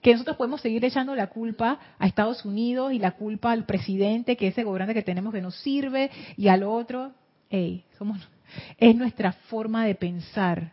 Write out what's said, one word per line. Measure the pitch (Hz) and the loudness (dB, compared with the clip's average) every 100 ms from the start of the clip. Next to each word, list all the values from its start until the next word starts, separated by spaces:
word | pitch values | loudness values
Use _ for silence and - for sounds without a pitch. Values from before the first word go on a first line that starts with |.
Que | 247 | 8
nosotros | 233 254 302 | 6 4 -2
podemos | 240 285 | -2 -2
seguir | 233 226 254 | -2 0 0
echando | 269 262 | 0 -2
la | 277 196 | -4 -4
culpa | 226 226 220 233 294 - _ | -4 -8 -2 -2 -2 -8 _
a | 190 | 0
Estados | - 214 240 208 | 2 0 -2 -6
Unidos | 202 240 247 262 | -2 -2 0 -2
y | 254 | 0
la | 185 | -2
culpa | - 214 214 240 | -2 -8 -4 0
al | 226 214 | 0 0
presidente, | 196 - 190 196 226 247 240 | -4 -2 0 0 0 0 0
que | 190 | 0
ese | 190 | 0
gobernante | 220 185 190 | -4 -4 -2
que | 226 | -2
tenemos | 202 180 202 | -2 -4 -4
que | 214 | -6
no | 180 | -8
sirve, | 175 285 277 277 269 269 - - 190 | -8 -4 -2 -2 -2 -2 -4 -16 2
y | 202 | 6
al | 185 | 6
otro. | 196 226 233 254 269 262 _ _ _ | 4 -4 -4 -8 -10 -14 _ _ _
Ey, | 196 175 180 _ _ | -2 -2 -6 _ _
somos... | 208 202 - _ _ - - - | -8 -8 -10 _ _ -18 -16 6
es | 233 233 | 6 8
nuestra | 247 - 208 | 2 0 -2
forma | 185 - 226 220 220 220 | -2 -8 -6 -4 0 0
de | 190 | 0
pensar. | 175 175 165 - 185 170 165 | -4 -6 -8 -2 0 0 -4